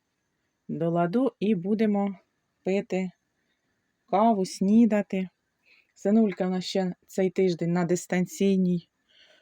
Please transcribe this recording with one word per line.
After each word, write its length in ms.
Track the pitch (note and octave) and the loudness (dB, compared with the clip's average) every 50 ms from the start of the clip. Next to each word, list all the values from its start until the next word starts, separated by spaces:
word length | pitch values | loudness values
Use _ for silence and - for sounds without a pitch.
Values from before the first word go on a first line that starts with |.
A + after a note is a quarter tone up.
| _ _ _ _ _ _ _ _ _ _ _ _ _ - | _ _ _ _ _ _ _ _ _ _ _ _ _ -12
до 220 | D3+ D3 E3 E3+ | -8 -4 -4 -2
ладу 420 | E3 E3+ E3+ F3 F3 A#3+ C4+ B3 - - | 0 0 0 0 0 0 0 -2 -2 -2
і 140 | F3+ G#3 A3 | -2 -2 -2
будемо 640 | F3 E3 F#3+ A3 G3+ A3 G#3+ G#3 G3+ G3+ G3+ G3 - _ _ _ _ _ _ _ _ - | -2 -2 -2 -2 0 0 0 0 -2 -2 -4 -6 -10 _ _ _ _ _ _ _ _ -6
пити 460 | F#3 F#3+ G3+ G3 - - F#3 F#3+ F3+ - _ _ _ _ _ _ _ _ _ _ _ _ _ _ _ _ _ _ _ | -4 -2 -2 -4 -4 -6 -6 -6 -6 -10 _ _ _ _ _ _ _ _ _ _ _ _ _ _ _ _ _ _ _
каву, 360 | - F#3+ A3 A#3 A3+ G3 F#3 | 0 2 4 4 2 2 -2
снідати. 840 | - - - F#3+ F#3+ G#3 A3+ A#3+ G#3+ G#3+ G#3 G3 - - F#3+ F#3+ F3+ - _ _ _ _ _ _ _ _ _ _ _ _ | -4 -4 -2 0 4 6 6 6 6 4 0 -2 -2 -4 -6 -6 -6 -10 _ _ _ _ _ _ _ _ _ _ _ _
Синулька 520 | _ - G3 G#3 A3+ A3+ G#3 F3+ - F#3+ | _ -2 2 4 4 4 2 0 -2 -4
в 40 | F#3 | -2
нас 140 | F#3 F#3 F3+ | -2 -4 -4
ще 300 | - - G3 F#3 F3+ F3+ - _ | -4 -4 -2 -2 -4 -6 -8 _
цей 240 | - - - F#3+ F#3 | -8 -4 -2 -2 0
тиждень 420 | - - F#3+ F#3 E3+ D#3 F3 E3+ E3+ | 0 0 0 0 0 0 -2 -2 0
на 120 | F3+ F3 | 0 0
дистанційній 1040 | E3+ F3+ F3 - - F#3+ F3+ F#3 F3+ - - G3 G3 G3 F#3+ F#3 F3+ F3+ F3 - _ _ _ _ _ _ _ _ _ _ _ | 0 -2 -4 -2 -2 -2 -2 -2 -2 -2 -2 0 2 2 2 0 0 -2 -4 -6 _ _ _ _ _ _ _ _ _ _ _